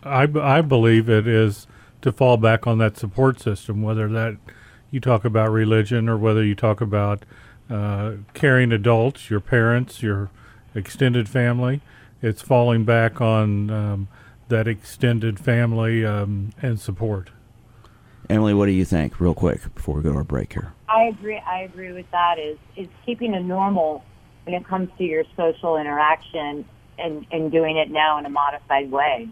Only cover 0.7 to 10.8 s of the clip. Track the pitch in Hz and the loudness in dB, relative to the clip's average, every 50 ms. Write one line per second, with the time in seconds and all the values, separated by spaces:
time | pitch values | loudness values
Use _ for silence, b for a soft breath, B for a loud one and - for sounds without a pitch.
0.7 | 135 120 113 117 113 113 113 117 113 107 104 117 117 110 110 107 104 - - b | 4 4 6 6 6 6 6 4 2 2 4 4 4 4 4 2 0 -4 -12 b
1.7 | b b b b b b - 135 117 - 135 127 123 113 110 110 110 113 - 120 | b b b b b b -4 -4 0 2 4 4 4 6 6 4 4 4 2 0
2.7 | 113 110 113 107 101 - - 107 98 - 131 131 127 - - 117 101 98 - - | 2 2 2 0 0 -2 -10 -8 -2 2 2 2 2 0 -4 -4 -4 -4 -6 -6
3.7 | 110 101 107 107 110 110 107 104 110 113 113 113 107 104 _ B B B B B | -6 -4 -2 -2 -2 -2 -2 -2 -2 -2 -2 -4 -6 -10 _ B B B B B
4.7 | B B B B - 135 117 131 123 107 - 123 107 110 107 110 110 110 110 107 | B B B B -8 -4 0 0 0 2 0 0 0 2 2 2 2 2 2 4
5.7 | 110 110 110 101 120 120 110 113 113 107 104 110 107 110 110 104 104 - - 113 | 4 2 2 2 0 -2 0 0 -2 0 0 2 2 2 2 0 0 0 0 0
6.7 | 107 101 120 104 98 104 101 101 104 101 - B B B B B B B B - | 0 0 -2 -2 0 0 0 0 -2 -4 -6 B B B B B B B B -8
7.7 | 120 104 104 104 101 101 104 107 110 101 101 - _ - - 147 131 127 127 120 | -6 -6 -4 -4 -4 -4 -6 -6 -8 -10 -14 -18 _ 0 2 4 4 4 4 4
8.7 | 117 110 101 120 117 113 113 123 135 - - - 110 104 98 - - 120 113 113 | 2 2 4 4 4 4 4 0 -2 -4 -8 -4 -4 -4 -2 0 2 2 4 4
9.7 | 120 120 127 - - - - 107 101 98 101 98 b b b b b b b b | 2 0 -2 -4 -8 -6 -4 -2 -2 -2 -4 -8 b b b b b b b b
10.7 | _ 110 | _ -10